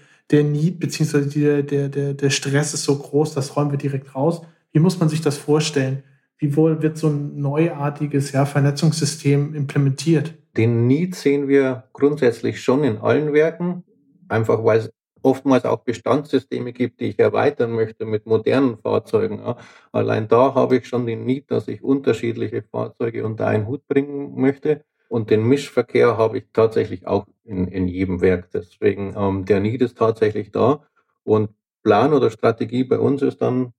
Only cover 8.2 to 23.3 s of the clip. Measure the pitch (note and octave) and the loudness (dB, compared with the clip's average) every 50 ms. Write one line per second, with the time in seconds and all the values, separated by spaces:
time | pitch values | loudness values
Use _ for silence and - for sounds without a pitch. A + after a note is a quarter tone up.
8.2 | C3+ - - C3+ C#3+ C#3 - C#3+ C#3 C#3+ C#3+ C#3+ - D#3+ D#3+ - D3 - - - | -2 0 0 0 0 0 0 0 0 0 0 2 2 2 2 2 -2 -4 -4 -2
9.2 | - C#3+ C#3+ C#3+ D3 D3+ D#3 D3+ C#3 C#3 - D3 C#3 C3+ C3 - - E3 E3 D3 | 0 2 2 2 0 -2 -4 -6 -6 -2 0 0 0 0 0 -2 0 2 2 2
10.2 | B2+ - - - _ _ _ - A2+ A#2 A#2+ A#2 A#2 B2 C3 D3+ F3+ F#3 F3+ - | 0 -4 -10 -16 _ _ _ 0 2 2 2 2 4 4 4 2 2 -2 -4 -2
11.2 | - C#3+ C#3 C#3+ C#3+ C3+ C#3 C#3 C3+ C3 C3 A#2+ - _ _ - - D3 D3+ D3+ | 0 2 2 2 2 4 4 4 4 2 0 -4 -10 _ _ 0 2 2 2 4
12.2 | C3 A#2+ A#2 - - A2+ A2 - - - B2 C#3 D3+ C3 G#2+ G#2+ A2+ A2+ A#2+ C#3 | 2 2 2 2 -4 -4 -4 -2 0 0 2 2 2 0 0 0 0 2 2 2
13.2 | D3+ D3+ C#3+ D3+ D#3 E3 E3 E3+ F3 F3+ F3 - - _ _ _ _ _ _ _ | 2 2 2 2 2 2 0 -2 -4 -4 -4 -6 -10 _ _ _ _ _ _ _
14.2 | _ _ G#2 A2+ A2 A2 A#2 A2 A2+ A2 G#2+ A2+ A2 A2+ - _ _ _ _ _ | _ _ -2 -2 2 2 0 2 4 2 2 2 0 -2 -12 _ _ _ _ _
15.2 | _ C3+ C3 - - C#3 C3+ B2 - A#2+ A2+ A2+ - - A#2 - - A2+ A#2+ D3 | _ 2 2 2 2 2 2 2 2 0 -4 -2 -2 -6 -6 -4 -2 0 0 0
16.2 | C#3+ - - C3+ - _ C3 B2 B2 B2 A#2+ - B2 A#2 - _ B2 A2+ G#2 - | 0 0 -2 -2 -2 _ -8 -8 -8 -8 -4 -4 -4 -4 -4 _ -6 -6 0 2
17.2 | A2+ G#2+ G#2 G#2+ A2+ C#3+ D3 - B2 A#2 A#2 A2+ A2 A2 - _ A2 A2 A2 G#2+ | 2 2 2 2 0 0 0 0 -4 -2 0 -2 -2 -4 -4 _ -8 -6 -6 -6
18.2 | - A2+ A2 G#2+ A2 A#2 A#2 C3 C#3 B2+ A2+ - _ G#2+ G#2+ G#2 G2+ - - G#2+ | -2 0 0 0 2 2 2 2 2 0 -2 -2 _ -2 -2 -2 -2 -2 -2 -2
19.2 | G2+ G2+ G#2 G#2+ G#2+ A2+ B2 - - - - - _ _ - A#2+ A2 A2+ A2+ A2 | -2 -2 -6 -6 -6 -8 -8 -8 -10 -20 -20 -20 _ _ -4 -4 -2 0 -2 -2
20.2 | A2 A2 A#2 A#2 B2+ C3+ B2 B2+ B2+ B2 B2+ B2+ B2 - - A#2+ B2 A#2 A2+ A2 | 0 2 4 4 4 4 4 2 2 2 2 0 0 -2 -4 -4 -4 -4 -6 -6
21.2 | A2+ A#2 C3 C#3+ - _ A#2+ A#2 A2 - A2+ A2 - - C3+ C#3 C3+ B2+ A#2 - | -2 -4 -4 -4 -4 _ -4 -4 -4 -6 -10 -8 -2 -2 -2 0 2 0 0 0
22.2 | - A#2 A2+ A#2 A2+ G#2+ A#2 A#2 A2+ _ - A#2 A#2 A#2 - _ A#2+ A#2 A2+ A#2 | -2 -4 -4 -4 -6 -6 -6 -8 -8 _ -8 -8 -8 -8 -6 _ -6 -6 -4 -6
23.2 | A2+ A2+ | -6 -6